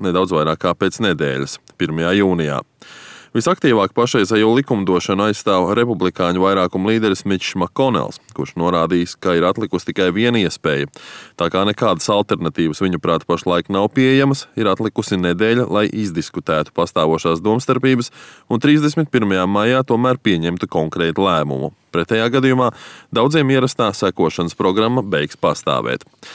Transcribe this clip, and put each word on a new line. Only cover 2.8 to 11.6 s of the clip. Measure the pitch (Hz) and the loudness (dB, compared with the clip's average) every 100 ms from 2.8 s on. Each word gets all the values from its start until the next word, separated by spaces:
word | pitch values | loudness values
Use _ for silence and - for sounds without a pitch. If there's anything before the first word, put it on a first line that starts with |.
| - - - - - | -20 -20 -20 -20 -8
Visaktīvāk | 120 170 185 151 110 98 - | -2 0 0 2 2 2 0
pašreizējo | 120 127 95 110 110 120 | 0 2 2 2 4 2
likumdošanu | 139 113 95 90 - 98 104 | 2 0 0 0 0 0 0
aizstāv | 104 - 92 90 107 | 0 0 0 2 0
republikāņu | 120 98 90 - 87 90 | 0 0 -2 0 -2 2
vairākuma | 92 95 90 95 98 | 2 2 0 0 0
līderis | 113 110 95 | 0 0 -2
Mitčs | 101 95 - 95 | -2 -4 -4 -4
Makonels, | 87 - 135 98 52 - - - | -4 -2 0 0 -4 -8 -14 -10
kurš | 67 - | -8 -4
norādījis, | 85 87 82 90 87 - | -2 0 0 0 -2 -4
ka | 95 85 | 0 2
ir | 87 | 2
atlikusi | 101 107 90 - | 0 -4 -4 -4
tikai | - 92 | -2 0
viena | 90 120 120 | 0 0 0
iespēja. | 87 - 80 71 71 - - - - - | -2 -2 -4 -2 -4 -10 -20 -20 -14 -6
Tā | 85 | -2
kā | 92 | 0